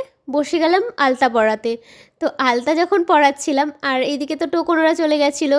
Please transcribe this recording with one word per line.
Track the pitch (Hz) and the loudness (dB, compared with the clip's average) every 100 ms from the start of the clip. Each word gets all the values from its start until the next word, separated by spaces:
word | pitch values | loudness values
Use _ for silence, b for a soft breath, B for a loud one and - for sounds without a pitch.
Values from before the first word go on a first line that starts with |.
| 523 _ - | -4 _ -6
বসে | 285 285 339 | -4 -2 0
গেলাম | 320 370 466 - | 2 2 0 0
আলতা | 277 254 262 | 0 2 0
পরাতে। | 226 220 214 226 233 B B B _ | 2 0 0 -4 -8 B B B _
তো | 311 - | -6 -2
আলতা | 262 240 254 | -2 0 0
যখন | 320 349 403 | 0 0 0
পরাচ্ছিলাম, | 339 311 277 277 - 269 302 285 | 2 4 4 0 -2 -2 -2 -4
আর | 277 262 | -4 -2
এইদিকে | 262 285 285 294 | -2 -4 -6 -6
তো | 320 | -2
টোকনরা | 339 330 330 320 | -2 0 2 2
চলে | 330 311 302 | 2 0 2
গেছিলো | 285 285 302 | 0 0 0